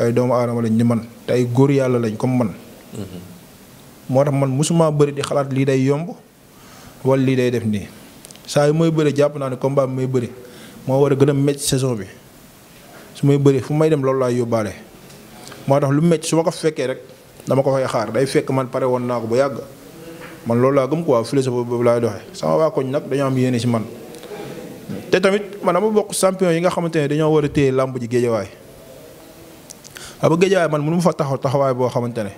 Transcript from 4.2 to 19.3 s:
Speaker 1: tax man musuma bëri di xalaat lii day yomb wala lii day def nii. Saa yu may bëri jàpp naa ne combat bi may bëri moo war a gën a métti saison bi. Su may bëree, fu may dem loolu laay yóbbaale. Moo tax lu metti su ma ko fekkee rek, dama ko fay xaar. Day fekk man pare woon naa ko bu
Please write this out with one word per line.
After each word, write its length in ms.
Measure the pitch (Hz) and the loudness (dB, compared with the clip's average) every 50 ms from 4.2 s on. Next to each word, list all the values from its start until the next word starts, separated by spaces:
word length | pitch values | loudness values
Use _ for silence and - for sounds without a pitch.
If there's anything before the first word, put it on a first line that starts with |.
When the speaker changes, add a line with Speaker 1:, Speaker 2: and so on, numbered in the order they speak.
| 143 | 2
Speaker 1:
tax 100 | 147 139 | 2 2
man 160 | 139 139 135 | 0 0 0
musuma 400 | 127 135 156 - 170 165 160 156 | 0 0 0 2 4 4 4 4
bëri 220 | 151 147 147 143 | 4 4 2 2
di 100 | 139 139 | 2 -4
xalaat 300 | 127 - 147 143 139 135 | -4 -2 -2 -2 -2 0
lii 120 | 131 135 135 | 0 0 2
day 160 | 135 135 135 131 | 2 2 2 2
yomb 260 | 135 143 147 170 180 - - - - - - - - - - - - - - - - - - - | 2 2 0 -2 -8 -10 -16 -18 -20 -20 -20 -20 -20 -20 -20 -20 -20 -20 -20 -20 -20 -14 -4 0
wala 180 | 131 135 135 | 2 2 4
lii 140 | 131 131 131 | 4 2 2
day 140 | 123 123 123 | 2 2 2
def 120 | 120 117 104 | 0 0 -2
nii. 220 | 110 107 101 85 - - - - - - - - - - - - | -2 -2 -2 -4 -8 -16 -20 -20 -20 -20 -20 -20 -20 -20 -20 -10
Saa 200 | - - 151 147 | -2 0 2 2
yu 80 | 147 151 | 4 4
may 160 | 160 165 165 | 2 2 2
bëri 220 | 160 160 156 147 135 | 2 2 0 0 2
jàpp 240 | 139 143 147 147 143 | 2 2 0 0 -4
naa 100 | 135 131 | -6 -6
ne 60 | 127 | -6
combat 300 | 123 - 139 139 139 135 | -4 -2 0 0 0 0
bi 80 | 127 131 | 0 -2
may 120 | 131 131 | -4 -4
bëri 240 | 131 131 127 117 - - - - - - - - - - - - 123 | 0 -2 -2 -2 -4 -10 -14 -20 -20 -20 -20 -20 -20 -18 -10 -4 0
moo 100 | 131 135 | 2 2
war 120 | 147 143 | 4 4
a 20 | 139 | 4
gën 160 | 131 135 147 | 4 4 4
a 20 | |
métti 300 | 139 139 139 143 139 143 | 4 2 2 0 0 -2
saison 320 | - - 143 131 131 131 120 | -2 -2 0 0 0 -2 -2
bi. 100 | 104 92 95 - - - - - - - - - - - - - - - - - - - - - | -4 -6 -12 -14 -20 -20 -20 -20 -20 -20 -20 -20 -20 -20 -20 -20 -20 -20 -20 -20 -20 -20 -18 -8
Su 120 | - - | 0 2
may 120 | 143 143 143 | 2 4 6
bëree, 220 | 139 139 139 127 | 6 4 4 4
fu 140 | 107 - 151 | 0 -2 0
may 140 | 151 156 156 | 2 2 2
dem 120 | 156 143 | 2 2
loolu 160 | 131 135 135 135 | 2 0 0 2
laay 160 | 127 123 123 123 | 0 0 0 0
yóbbaale. 340 | 120 117 117 113 107 101 101 - - - - - - - - - - - - - - - - - - | 0 0 0 -2 -2 -4 -8 -12 -18 -20 -20 -20 -20 -20 -20 -20 -20 -20 -20 -20 -20 -18 -18 -8 0
Moo 120 | - 135 143 | 2 2 2
tax 100 | 147 135 | 4 2
lu 80 | 139 147 | 2 2
metti 240 | 160 175 165 156 - - | 4 2 2 2 0 0
su 80 | 151 | 0
ma 60 | 160 | 0
ko 80 | 160 180 | 0 0
fekkee 360 | 165 - - 156 156 - 131 | -2 -2 -2 -2 -2 -2 -4
rek, 140 | 123 131 - - - - - - - - - - | -4 -4 -6 -10 -20 -20 -20 -20 -20 -20 -12 -4
dama 160 | - 123 135 | 0 0 2
ko 100 | 131 139 135 | 2 2 2
fay 100 | 135 131 | 0 -2
xaar. 240 | 117 - 123 107 107 | -2 -2 -2 -2 -2
Day 140 | 113 120 135 | 0 -2 0
fekk 240 | 135 - 156 - - | 2 0 0 0 0
man 180 | 135 135 131 117 | -2 -2 -2 -2
pare 160 | - 131 135 | -2 -2 0
woon 160 | 127 123 123 123 | 0 0 0 0
naa 140 | 123 123 120 | -2 -2 -2
ko 60 | 113 | -2
bu 100 | 110 | 0